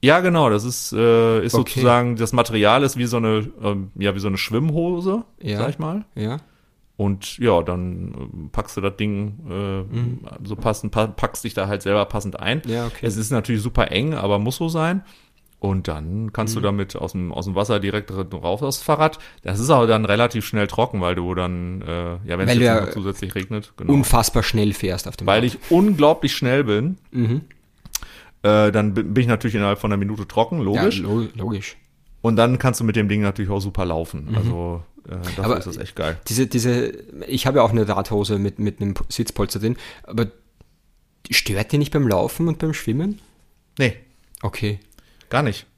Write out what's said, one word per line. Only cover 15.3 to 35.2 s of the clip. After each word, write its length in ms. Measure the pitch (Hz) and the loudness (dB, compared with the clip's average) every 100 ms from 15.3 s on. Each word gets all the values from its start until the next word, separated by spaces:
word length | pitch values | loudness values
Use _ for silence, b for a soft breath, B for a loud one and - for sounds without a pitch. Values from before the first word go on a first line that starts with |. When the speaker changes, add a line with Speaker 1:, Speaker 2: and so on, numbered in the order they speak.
| b _ _ | b _ _
Speaker 1:
Und 280 | 98 95 92 | -2 -2 -2
dann 420 | 76 78 98 110 | -6 -6 -6 -4
kannst 220 | 110 107 | -4 -4
du 60 | 113 | 0
Speaker 2:
Mhm. 40 | |
Speaker 1:
damit 300 | 101 101 95 | 0 0 -4
aus 180 | - 92 | -6 -6
dem, 200 | 98 90 | -4 -6
aus 140 | - 95 | -4 -4
dem 80 | |
Wasser 260 | 92 104 104 | -2 0 0
direkt 300 | 98 104 - | 0 -4 -6
ra-, 140 | 95 90 95 | -8 -8 -6
rauf 240 | 85 98 | -4 -2
aufs 220 | 139 135 | -2 -4
Fahrrad. 360 | - 156 156 - B B | -2 2 2 0 B B
Das 160 | - 101 | -6 -4
ist 120 | 123 | 4
aber 160 | 147 117 | 6 6
dann 180 | 110 | 4
relativ 400 | 107 104 120 117 - | 4 2 2 0 -4
schnell 200 | 110 101 | -2 -2
trocken, 340 | - 120 104 | 0 0 0
weil 140 | 87 | -2
du 200 | 90 87 | 0 -2
dann, 460 | 90 90 90 87 92 | -2 -2 -4 -6 -8
äh, 280 | - 85 85 87 95 | -6 -6 -6 -8 -6
ja, 120 | 87 | -2
wenn's 120 | 95 | 2
Speaker 2:
Weil 100 | 120 | 4
Speaker 1:
jetzt 80 | 120 113 | 4 4
Speaker 2:
du 40 | |
Speaker 1:
noch 60 | 98 | 0
Speaker 2:
ja 40 | |
Speaker 1:
zusätzlich 420 | - 98 95 95 | -4 -6 -6 -6
regnet, 380 | 95 95 107 104 - | -6 -6 -8 -8 -10
genau. 160 | - | 2
Speaker 2:
unfassbar 480 | 139 127 120 110 - | 4 6 4 4 0
schnell 320 | 104 110 104 | 2 2 0
fährst 340 | 98 95 87 - | 0 -4 -4 -8
auf 80 | - | -6
dem 100 | - | 2
Speaker 1:
Weil 140 | 104 | 2
Speaker 2:
Rad. 40 | |
Speaker 1:
ich 140 | 123 - - | 2 -2 2
unglaublich 640 | - 214 175 147 156 139 | 4 4 6 4 4 0
schnell 300 | - 127 135 | -2 0 2
bin. 340 | 127 104 139 185 _ | 2 0 0 -4 _
Speaker 2:
Mhm. 300 | 127 113 127 - - _ _ - - B B B _ | -2 0 0 -4 -20 _ _ -12 -12 B B B _
Speaker 1:
Äh, 280 | 104 107 107 | 4 6 6
dann 240 | 104 104 | 4 0
bi-, 80 | 101 | 0
bin 200 | 85 104 | 0 2
ich 40 | 120 | 2
natürlich 300 | 113 117 104 | 2 0 0
innerhalb 220 | 101 101 | 0 0
von 100 | 110 | 0
einer 60 | 101 | 0
Minute 300 | 98 107 101 | -2 -4 -4
trocken, 320 | - 117 170 | 0 0 0
logisch. 380 | 101 104 202 - | 0 2 2 0
Speaker 2:
Ja, 60 | 95 | -2
lo-, 200 | 107 113 | -2 -2
logisch. 420 | 113 98 104 - - _ _ _ - | -6 -6 -6 -8 -16 _ _ _ -4
Speaker 1:
Und 160 | 117 110 | 0 4
dann 220 | 117 127 | 4 4
kannst 200 | 131 120 | 0 0
du 60 | |
mit 100 | 113 | 0
dem 140 | 107 104 | 2 2
Ding 120 | 104 | 2
natürlich 280 | 104 98 98 | 0 -2 -2
auch 80 | 98 | -2
super 240 | 98 95 87 | -2 -2 -2
laufen. 420 | 82 82 - 73 | -2 -4 -8 -4
Speaker 2:
Mhm. 60 | 110 | 0
Speaker 1:
Also, 460 | 110 85 85 85 82 - - | 0 -2 -4 -6 -10 -20 -14
äh, 80 | 92 | -10